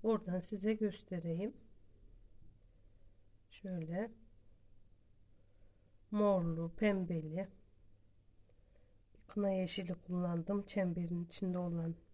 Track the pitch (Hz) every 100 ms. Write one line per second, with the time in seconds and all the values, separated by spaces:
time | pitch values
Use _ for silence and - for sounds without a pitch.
0 | 220 220 196 180 - 202 208 214 214 -
1 | - 180 165 165 208 - - - - -
2 | - - - - - - - - - -
3 | - - - - - - 196 180 160 175
4 | 226 - - - - - - - - -
5 | - - - - - - - - - -
6 | - 208 208 190 165 165 165 - 214 196
7 | 175 165 156 160 294 - - - - -
8 | - - - - - - - - - -
9 | - - - 208 202 190 180 190 175 180
10 | - 180 180 170 165 202 202 208 185 170
11 | 170 175 170 - 190 180 180 170 165 165
12 | -